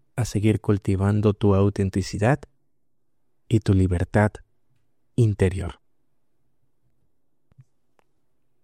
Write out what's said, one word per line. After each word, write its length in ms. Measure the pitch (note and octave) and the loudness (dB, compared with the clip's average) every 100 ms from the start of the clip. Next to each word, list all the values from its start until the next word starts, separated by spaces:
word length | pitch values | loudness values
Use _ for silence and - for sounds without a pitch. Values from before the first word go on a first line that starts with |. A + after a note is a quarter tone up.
| _ - | _ -6
a 100 | A#2 | -4
seguir 360 | G#2+ G#2+ G2+ | 0 0 0
cultivando 720 | - G#2 - F#2+ G2 G#2+ G#2+ | 0 -2 -2 0 0 2 0
tu 220 | G2+ G#2 F#2+ | 2 2 2
autenticidad 840 | G2+ - G2 G2+ F#2+ - A2+ D3 - _ _ _ _ _ _ _ _ _ - | 2 0 -2 -2 -4 -2 -2 -2 -6 _ _ _ _ _ _ _ _ _ -4
y 140 | A2 | -2
tu 120 | - | 2
libertad 580 | G2 F#2 F2 F2+ A2 G#2 - _ _ _ _ _ _ _ - | 0 0 -2 -2 0 0 -2 _ _ _ _ _ _ _ 0
interior. 680 | A2+ G2 F#2+ F#2 E2+ - _ _ _ _ _ _ _ _ _ _ _ _ _ _ _ _ _ - _ _ _ _ _ _ _ _ _ _ | 0 0 -2 -2 -10 -12 _ _ _ _ _ _ _ _ _ _ _ _ _ _ _ _ _ -20 _ _ _ _ _ _ _ _ _ _